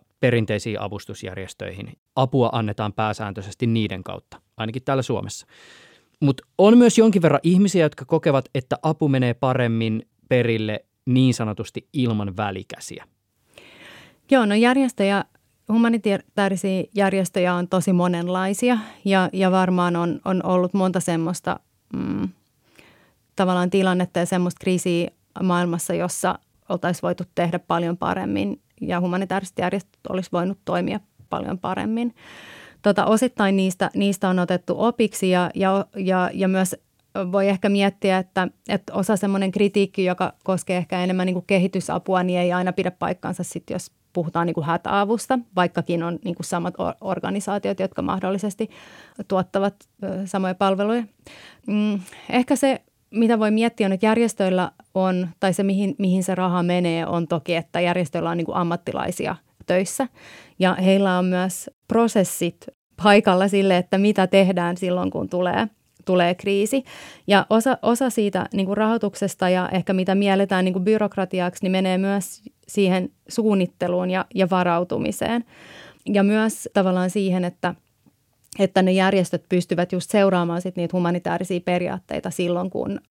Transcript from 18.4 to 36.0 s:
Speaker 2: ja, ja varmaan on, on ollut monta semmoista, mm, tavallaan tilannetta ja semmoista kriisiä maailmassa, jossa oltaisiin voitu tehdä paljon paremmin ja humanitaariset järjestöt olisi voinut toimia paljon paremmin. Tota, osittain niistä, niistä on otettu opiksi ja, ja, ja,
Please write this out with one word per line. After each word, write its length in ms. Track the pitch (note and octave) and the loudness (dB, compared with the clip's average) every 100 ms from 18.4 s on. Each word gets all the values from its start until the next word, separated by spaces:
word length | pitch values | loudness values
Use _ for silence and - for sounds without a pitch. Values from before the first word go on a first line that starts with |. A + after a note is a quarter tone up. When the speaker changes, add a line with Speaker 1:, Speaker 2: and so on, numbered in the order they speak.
| F#3+ G3+ B3 A#3 G#3+ - | -2 0 2 0 -2 -8
Speaker 2:
ja, 260 | G3 F#3+ F3+ | 0 2 2
ja 180 | F#3+ F#3 | 2 2
varmaan 460 | F#3 F#3 F3+ F3 F3 | 4 2 2 2 0
on, 240 | E3+ - | -2 -2
on 220 | F#3+ F#3 F#3 | -2 -2 0
ollut 280 | F3+ F3+ | 0 0
monta 260 | G3 F#3 F3+ | 0 0 0
semmoista, 600 | F3+ E3 E3 F3 - - _ _ _ - | -2 -2 -2 -4 -6 -8 _ _ _ -8
mm, 320 | - G2 F#3 - _ _ _ - - _ _ _ _ - | -4 -4 -6 -8 _ _ _ -20 -20 _ _ _ _ -2
tavallaan 340 | F#3 F3+ F3+ | 0 2 2
tilannetta 480 | G3 F#3 F3+ F3+ F3 | 2 2 2 0 -2
ja 80 | F3 | -2
semmoista 340 | F#3 F3+ - | 0 -2 -2
kriisiä 500 | F#3+ F3+ F3+ E3+ E3+ _ _ - | -2 -2 0 -2 -2 _ _ -4
maailmassa, 520 | F#3 F3 F3+ E3 - | 0 0 0 -2 -4
jossa 440 | E3+ F3 - F3+ - _ _ - | -4 -2 -2 -4 -4 _ _ -8
oltaisiin 340 | F3+ F3 E3+ | -4 -2 -2
voitu 220 | F3 F3+ F#3 | -4 -4 -6
tehdä 240 | - F3 F3 | -2 -2 -2
paljon 380 | - E3+ E3+ F3 | -2 -2 -2 -2
paremmin 640 | - F#3 G3+ G3+ G3+ - _ - | -4 -4 -2 -2 -2 -6 _ -12
ja 200 | - F3 | -4 -2
humanitaariset 580 | F3+ F3+ F#3+ F#3+ F#3+ - | -2 -2 -2 -4 -4 -4
järjestöt 420 | F3+ F#3+ - _ - | -4 -4 -8 _ -8
olisi 220 | F#3 F3 | -6 -4
voinut 260 | F3 F#3 G3 | -2 -2 -4
toimia 360 | - F3 F3+ F3+ _ _ - | -4 -2 -2 -6 _ _ -8
paljon 280 | - - F#3 | -6 -4 -6
paremmin. 560 | - F#3+ G#3 A3+ A#3+ - - - - - - _ | -6 -4 -4 -2 -4 -8 -20 -20 -20 -20 -20 _
Tota, 220 | G#3 G3+ | 0 2
osittain 520 | G3 A3 B3 - G3 G3 | 2 2 2 0 0 2
niistä, 340 | F#3+ - F#3 | 0 0 -4
niistä 340 | F#3+ G3+ F#3 F#3 | 0 -2 0 0
on 100 | F#3 | 0
otettu 360 | F3 F3+ - - | 0 -2 -2 -2
opiksi 520 | A#3 A#3+ G#3+ - F#3 | 0 2 -2 0 0
ja, 200 | F3+ F3 | 2 0
ja, 320 | - F#3+ G3 F#3+ | 0 0 0 -2
ja, 340 | G3 | -6